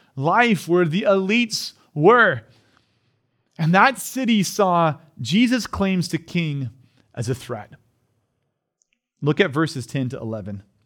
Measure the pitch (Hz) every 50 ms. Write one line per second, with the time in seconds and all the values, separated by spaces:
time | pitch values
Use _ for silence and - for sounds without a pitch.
0 | _ _ - 131 135 156 180 220 240 240 214 151 - 156 170 180 180 165 147 190
1 | 240 233 196 196 190 190 214 240 240 226 - - - - - _ _ _ - 151
2 | 147 190 240 247 226 190 151 117 - _ _ _ _ _ _ _ _ _ _ _
3 | _ _ _ _ _ _ _ _ _ _ _ - 165 156 170 190 214 262 262 -
4 | - - - 254 262 226 233 214 180 - - - 208 185 175 170 170 160 147 -
5 | _ _ _ - 127 110 151 214 247 233 254 254 208 - - - 196 190 190 180
6 | 170 - - 160 - - - 175 165 156 143 139 135 120 - _ _ _ _ _
7 | _ _ - - 113 110 135 - - - 123 107 101 - - - _ _ _ _
8 | _ _ _ _ _ _ _ _ _ _ _ _ _ _ _ _ _ _ _ _
9 | _ _ _ - - 143 151 - 196 175 120 151 165 151 - 135 120 - - 143
10 | 131 123 - - - 110 110 107 98 101 101 101 - _ _ _ _